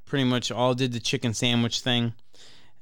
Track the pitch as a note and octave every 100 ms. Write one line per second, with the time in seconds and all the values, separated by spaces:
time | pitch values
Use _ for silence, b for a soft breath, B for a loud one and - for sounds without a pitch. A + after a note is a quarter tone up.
0 | - C#3 B2+ B2 - A2+ B2+ B2+ B2+ A#2
1 | - C3+ A#2+ G#2+ B2 A#2+ A#2 - B2+ A#2+
2 | A#2 - - b b b b b